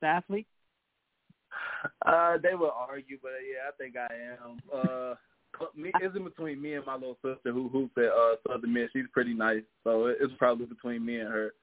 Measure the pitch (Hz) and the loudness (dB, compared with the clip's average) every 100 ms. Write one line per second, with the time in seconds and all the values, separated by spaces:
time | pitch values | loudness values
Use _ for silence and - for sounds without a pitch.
0 | 160 170 - 202 220 _ _ _ _ _ | 0 0 0 -6 -6 _ _ _ _ _
1 | _ _ _ _ _ - - - - - | _ _ _ _ _ -10 -8 -8 -10 6
2 | - 165 170 170 175 185 156 120 123 139 | 8 10 8 6 4 4 2 0 -6 -10
3 | 131 135 131 131 131 131 139 143 131 123 | -12 -12 -10 -10 -10 -8 -10 -10 -10 -8
4 | 120 117 120 123 120 117 - 139 127 127 | -8 -8 -12 -14 -16 -18 -8 -4 -2 -2
5 | 127 120 _ _ _ - 123 151 170 180 | -8 -10 _ _ _ -14 -12 -10 -4 -2
6 | 190 190 180 160 160 139 147 147 135 131 | -2 -6 -10 -10 -10 -8 -8 -8 -8 -10
7 | 127 123 131 131 123 123 127 131 127 - | -10 -8 -8 -6 -4 -4 -2 -2 -2 2
8 | 117 104 117 113 - 127 117 120 117 135 | 2 6 4 4 -2 -4 0 0 0 -4
9 | 123 - 120 113 110 110 107 _ 117 113 | -2 0 0 0 0 0 -4 _ 0 2
10 | 120 120 143 135 123 117 120 117 127 117 | 2 2 -2 2 2 2 -4 -10 -8 -6
11 | 117 117 110 107 107 - | -4 -4 -4 -4 -6 -8